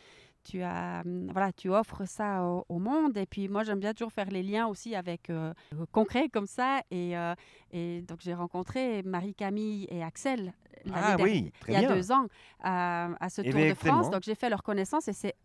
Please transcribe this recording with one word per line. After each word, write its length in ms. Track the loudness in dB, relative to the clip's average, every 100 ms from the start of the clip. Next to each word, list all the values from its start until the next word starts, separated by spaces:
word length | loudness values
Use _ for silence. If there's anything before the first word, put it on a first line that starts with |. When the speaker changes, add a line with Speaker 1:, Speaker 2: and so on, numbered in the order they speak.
| -18 -20 -20 _
Speaker 1:
tu 180 | -12 -6
as, 400 | -4 -4 -4 -6 -6
hum, 240 | -6 -4
voilà, 220 | 0 0
tu 180 | 0 2
offres 360 | 2 2 -4 -8
ça 380 | -4 -2 0
au, 200 | 0 -2 -2
au 120 | -4
monde. 360 | 0 2 2 2
Et 80 | -4
puis, 220 | -4 -2
moi, 140 | -2
j'aime 160 | 0 0
bien 160 | -2
toujours 180 | -4 -4
faire 180 | -4 -2
les 120 | -2
liens 240 | 0 0 0
aussi 300 | -2 -6 -6
avec, 340 | -4 -6 -4
euh, 240 | -4 -4 -6 -10 -8 0
concret 360 | 2 4 4 2
comme 180 | 0 -4
ça. 340 | -2 0 0 -2
Et, 260 | -4 -2 -2
euh, 180 | -2 -4 -10 -20 _
et 320 | -6 -4 -6
donc, 180 | -8 -10
j'ai 140 | -6
rencontré 720 | -4 -4 -4 -4 -2 -2 -2
Marie-Camille 800 | -2 -4 -4 -4 -4 -2 -2 -4 -6
et 120 | -6
Axel 500 | -6 -4 -2 -2 -4 -10 -20 -14
l'année 140 | -6 0
Speaker 2:
Ah 160 | 4 6
Speaker 1:
dernière, 80 |
Speaker 2:
oui, 280 | 6 4 0 -6
très 120 | 2
Speaker 1:
il 20 |
y 100 | 4
a 20 | 6
Speaker 2:
bien. 80 |
Speaker 1:
deux 160 | 4 4
ans, 160 | 4 4 -4 -20 -6
à, 500 | -2 0 0 0 -2 -4
à 100 | -6
ce 120 | -2
Tour 100 | 0
de 60 | 4
Speaker 2:
Exactement. 360 | 4 4 4 4
Speaker 1:
France. 100 | 4
Donc, 140 | 0
j'ai 100 | -2
fait 160 | -2 0
leur 140 | -2
connaissance 420 | 0 -2 0 0 -2
et 60 |
c'est 240 | -4 -6 -2